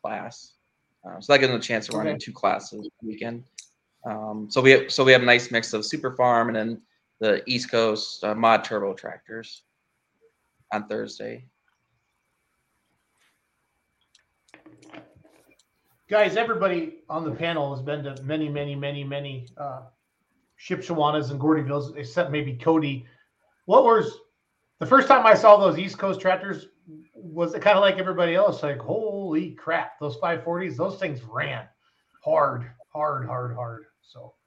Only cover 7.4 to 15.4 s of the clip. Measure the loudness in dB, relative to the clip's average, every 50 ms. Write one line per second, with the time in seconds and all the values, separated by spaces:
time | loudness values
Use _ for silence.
7.4 | 0 -4 -6 -6 -6 -2 0 0 2 2 0 -2 -6 -10 -10 -6 -6 -4 -2 2
8.4 | 4 4 4 4 2 -2 -6 -4 -4 -4 -6 -8 -12 -14 -14 -16 _ -16 -16 -16
9.4 | -16 -16 -20 -20 _ _ _ _ _ _ _ _ _ _ _ _ _ _ _ _
10.4 | _ _ _ _ _ _ -8 -8 -6 -6 -6 -6 -6 -8 -10 -12 -12 -12 -12 -14
11.4 | -18 _ _ _ _ _ _ _ _ _ _ _ _ _ _ _ _ _ _ _
12.4 | _ _ _ _ _ _ _ _ _ _ _ _ _ _ _ _ _ _ _ _
13.4 | _ _ _ _ _ _ _ _ _ _ _ _ _ _ _ _ _ _ _ _
14.4 | _ _ -20 -20 _ -20 -20 _ _ -20 -20 -20 -20 _ _ _ _ _ _ _